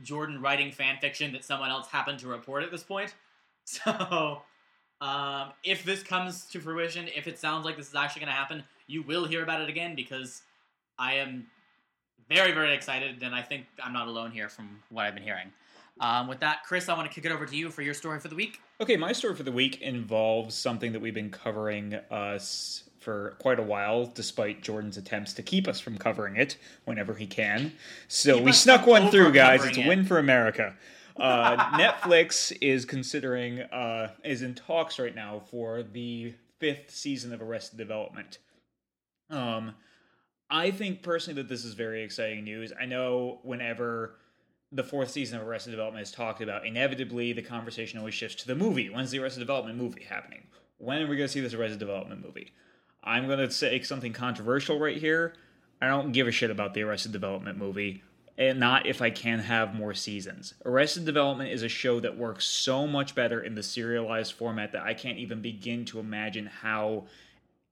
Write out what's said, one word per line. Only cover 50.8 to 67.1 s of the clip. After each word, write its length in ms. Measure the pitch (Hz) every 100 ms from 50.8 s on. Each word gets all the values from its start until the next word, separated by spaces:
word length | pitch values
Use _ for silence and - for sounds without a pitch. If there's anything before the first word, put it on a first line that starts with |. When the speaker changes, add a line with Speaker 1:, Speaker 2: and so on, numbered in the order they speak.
| 117 147
Speaker 2:
are 60 | 156
we 80 | 143
gonna 100 | 139
see 140 | 139
this 140 | 127
Arrested 260 | 113 110 107
Development 440 | 104 98 98 98
movie? 280 | 87 - - - _ _ _ _
I'm 240 | - 117 131
gonna 240 | 139 131
say 300 | - 135 127
something 300 | - 135 120
controversial 640 | 110 123 110 107 135 139 151
right 200 | 151 151
here. 360 | 156 160 165 - - _ _ -
I 60 | 131
don't 240 | 139 143
give 160 | 123 123
a 40 |
shit 200 | 117 117
about 220 | 104 101
the 80 | 107
Arrested 280 | 107 104 113
Development 480 | 104 98 98 98 98
movie, 460 | 98 98 101 95 - _ _ -
and 240 | 131 131
not 260 | 120 131 -
if 160 | 127
I 80 | 117
can 280 | - 117 113
have 340 | 107 113 110
more 200 | 110 107
seasons. 600 | 98 - 104 95 - - -
Arrested 400 | 127 127 147 180
Development 460 | 160 147 139 131 135
is 120 | 117
a 60 | 113
show 300 | - 131 120
that 160 | 110 -
works 280 | 117 104 -
so 400 | - - 131 147
much 280 | 143 139
better 260 | - 120 117
in 140 | -
the 80 | 107
serialized 720 | 101 123 117 117 113 113 110
format 380 | - 117 110 104
that 100 | 101
I 120 | 98
can't 240 | 113 131 113
even 220 | 120 113
begin 420 | 113 107 113 120 117
to 120 | 110
imagine 480 | 107 104 107 110 104
how 600 | - 110 110 107 107 -